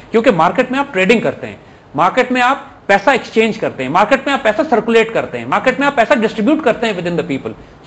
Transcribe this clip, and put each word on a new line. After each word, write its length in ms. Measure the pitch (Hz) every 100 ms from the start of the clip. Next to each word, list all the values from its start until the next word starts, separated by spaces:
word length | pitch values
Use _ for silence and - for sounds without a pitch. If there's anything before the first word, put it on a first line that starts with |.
| -
क्योंकि 200 | 220 214
market 400 | 170 170 185 247
में 80 | 262
आप 140 | 277
trading 280 | 185 185 233
करते 260 | 143 - 113
हैं, 140 | 95 - - - 139
Market 360 | 180 262 247
में 100 | 254
आप 300 | 247 277 - - -
पैसा 260 | 196 240
exchange 440 | 254 - 226 220 -
करते 260 | 143 120
हैं, 60 | 131
Market 380 | 175 208 262 277
में 60 |
आप 80 | 269
पैसा 200 | 214 208
circulate 480 | - 220 226 226 226
करते 260 | 160 123 120
हैं, 80 | 117
Market 340 | 185 262 254
में 80 | 285
आप 80 | 269
पैसा 200 | 220 277
distribute 480 | 214 - 214 311
करते 240 | 254 - 226
हैं 100 | 185
within 200 | 175 170
the 120 | 143
people। 200 | 135 110 107 - -